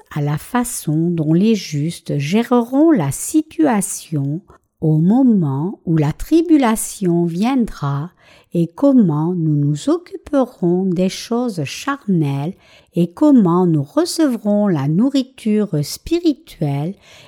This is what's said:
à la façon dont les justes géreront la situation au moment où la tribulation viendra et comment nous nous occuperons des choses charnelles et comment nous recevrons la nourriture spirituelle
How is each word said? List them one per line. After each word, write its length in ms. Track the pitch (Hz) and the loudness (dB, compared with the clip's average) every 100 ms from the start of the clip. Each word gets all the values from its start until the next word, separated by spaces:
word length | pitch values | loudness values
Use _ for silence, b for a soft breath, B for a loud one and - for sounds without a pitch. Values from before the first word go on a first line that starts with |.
| - 151 | -10 -4
à 60 | |
la 160 | 147 151 | -2 -4
façon 720 | - 240 240 - - 151 170 | -4 -4 -4 -6 -4 0 0
dont 240 | 170 151 | 0 2
les 200 | 170 214 | 2 4
justes 640 | 214 175 147 156 - - 143 | 0 -2 -4 -4 -6 -6 -4
géreront 720 | 143 208 233 247 233 269 330 | -2 -2 0 0 0 2 4
la 220 | 269 143 | 2 0
situation 1300 | - - 311 311 - 302 214 - - - 151 139 156 - b _ - | -4 -4 -2 -2 0 0 0 -2 -8 -6 -4 -4 -6 -10 b _ -4
au 200 | 160 156 | 0 2
moment 840 | 175 240 262 208 151 135 170 277 | 4 4 4 4 2 -2 -4 -6
où 140 | - 160 | -2 0
la 160 | 147 | 0
tribulation 1120 | - - 320 339 302 240 220 - - 180 170 170 | -4 0 0 4 2 2 0 -4 -4 0 0 0
viendra 840 | 170 226 269 220 - 143 139 165 _ b b b | -2 -2 0 -2 -4 -6 -4 -8 _ b b b
et 140 | 175 165 | -2 -2
comment 680 | - 277 262 190 147 160 180 | 0 4 6 4 2 0 0
nous 220 | 156 147 | 0 2
nous 320 | 143 147 - | 0 -2 -2
occuperons 960 | 339 339 381 - 285 247 - 175 180 190 | -2 -4 -16 -4 -2 -2 -2 0 0 0
des 240 | 175 185 | 0 -2
choses 560 | - - 233 247 180 139 | -4 -6 -4 -4 -4 -8
charnelles 880 | - - 277 - 180 143 139 147 - b b b | -8 -8 -6 -2 0 0 -2 -6 -10 b b b
et 180 | - 175 | -2 -2
comment 560 | - 302 269 185 175 180 | 2 4 6 6 4 2
nous 160 | 156 | 2
recevrons 840 | 139 294 339 - 302 226 208 208 208 | 0 -2 -2 0 0 0 -2 0 0
la 200 | 156 139 | 0 0
nourriture 960 | 160 262 277 254 - 214 214 202 151 | 0 0 0 -4 -6 -2 -2 0 -4
spirituelle 1120 | 143 - - 339 339 269 - - 147 139 151 202 b b | -4 -8 -6 -2 -2 -2 -6 -6 -4 -4 -6 -10 b b